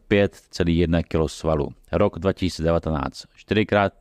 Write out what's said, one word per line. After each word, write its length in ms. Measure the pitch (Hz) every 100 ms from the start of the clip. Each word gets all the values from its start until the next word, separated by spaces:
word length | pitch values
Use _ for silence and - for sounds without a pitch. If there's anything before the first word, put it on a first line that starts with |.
| -
pět 280 | 101 98 - _
celých 280 | - 85 82
jedna 260 | 82 82
kilo 240 | - 80 76
svalu. 420 | - 80 78 69 - -
Rok 280 | 85 101 85
dva 140 | 95
tisíce 300 | - 90 -
devatenáct. 600 | 80 82 80 76 67 - -
Čtyřikrát 580 | _ - 101 107 104 98 _